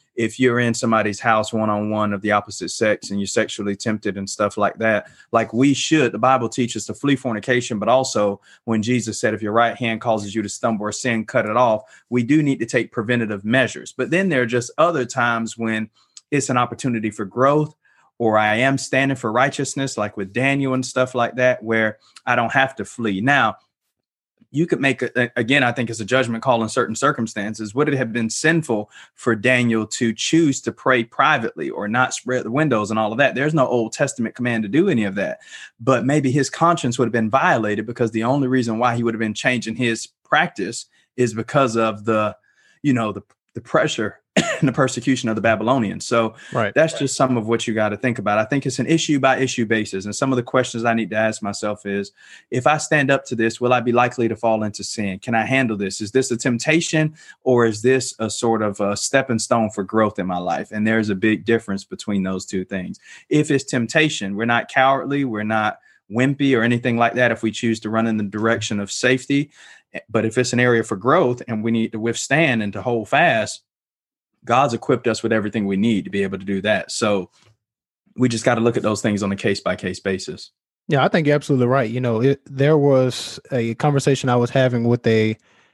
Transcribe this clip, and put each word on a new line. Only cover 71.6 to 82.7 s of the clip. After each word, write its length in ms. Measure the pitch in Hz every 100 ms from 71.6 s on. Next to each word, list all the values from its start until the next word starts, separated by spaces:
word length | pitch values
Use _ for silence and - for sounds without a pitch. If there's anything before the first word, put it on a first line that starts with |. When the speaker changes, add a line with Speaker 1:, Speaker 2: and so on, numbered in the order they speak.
Speaker 1:
we 80 | 113
need 180 | 117 110
to 80 | 107
withstand 640 | 117 117 - 143 156 113
and 100 | 104
to 80 | 98
hold 260 | 123 117 104
fast, 540 | 139 170 113 101 - _ _ _ _ _ _ _ _
God's 280 | - 123 143
equipped 340 | 117 - 120 117
us 160 | 110
with 100 | 113
everything 340 | 110 101 110 98
we 100 | 98
need 280 | 117 101
to 60 | 92
be 120 | 101
able 160 | 98 92
to 60 |
do 180 | 95 95
that. 280 | 104 95 -
So 400 | - 110 101 90 _ _ _ _ _ _ _ _ -
we 120 | 127
just 160 | 113
gotta 160 | 127 113
look 160 | 117 117
at 60 |
those 200 | 107 104
things 200 | 110 101
on 100 | 101
a 40 | 98
case-by-case 640 | 110 98 90 95 95 92
basis. 520 | - - - - - _ _ _ -
Speaker 2:
Yeah, 160 | 139
I 40 | 175
think 180 | 180 147
you're 100 | 147
absolutely 300 | - 135 120
right. 240 | 135 110
You 100 | 127
know, 220 | 123 113
it, 180 | 135 139 -
there 320 | 135 143